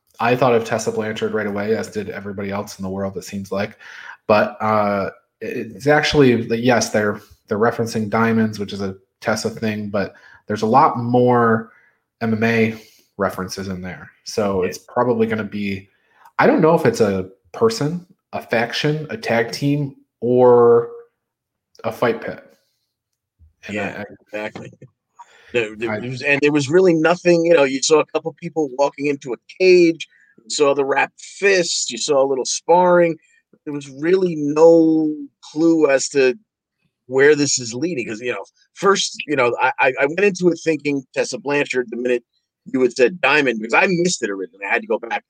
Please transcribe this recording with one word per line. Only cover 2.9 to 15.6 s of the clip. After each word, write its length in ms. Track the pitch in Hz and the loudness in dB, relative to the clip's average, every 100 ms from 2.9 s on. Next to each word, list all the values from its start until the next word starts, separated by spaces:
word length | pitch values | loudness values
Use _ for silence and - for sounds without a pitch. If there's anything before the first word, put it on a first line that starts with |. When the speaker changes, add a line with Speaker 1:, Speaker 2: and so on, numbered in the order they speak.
Speaker 1:
world, 260 | 95 98 98 | -6 -6 -8
it 80 | |
seems 260 | - 101 98 | -10 -12 -8
like. 260 | 98 107 - - - - - - | -6 -6 -10 -20 -20 -20 -16 2
But, 340 | 107 110 - | 2 2 -2
uh, 500 | 107 107 104 101 92 - _ _ | -2 0 0 -2 -4 -8 _ _
it's 460 | 113 123 110 95 139 | -10 -8 -10 -6 0
actually, 560 | 151 151 151 135 113 110 113 | 2 2 4 4 4 0 -2
yes, 320 | 123 117 - | 2 2 2
they're, 300 | 110 104 104 - _ _ | 0 0 -4 -10 _ _
they're 100 | 104 | 0
referencing 520 | 117 - 113 113 104 | 0 0 -4 -4 -2
diamonds, 480 | 113 113 113 110 107 | 0 2 2 0 -4
which 140 | 98 | -10
is 80 | 101 | -8
a 160 | 98 92 _ _ | -8 -8 _ _
Tessa 280 | - 110 110 | -4 -4 -4
thing, 400 | - 110 107 104 | -6 -6 -6 -6
but 260 | 101 95 - - - - | -6 -6 -8 -20 -20 -8
there's 160 | 104 | -4
a 40 | 110 | 2
lot 320 | 127 156 120 | 4 4 2
more 720 | 120 123 123 123 117 110 113 _ _ _ _ _ | 0 2 4 4 4 2 -2 _ _ _ _ _
M 140 | 113 | -4
M 100 | 110 | 0
A 380 | 113 113 110 110 - _ _ - | 0 0 0 -2 -14 _ _ -6
references 520 | 95 95 92 - 98 | -4 -4 -10 -10 -10
in 120 | 92 | -10
there. 300 | 90 - - _ | -12 -16 -20 _
So 380 | - - 101 98 | -10 -4 -2 -2
Speaker 2:
Yeah. 60 | 92 | -2
Speaker 1:
it's 100 | - | -6
probably 480 | - 123 123 113 110 | -8 -2 -2 0 0
gonna 180 | 110 | -2
be, 440 | 101 104 | -6 -6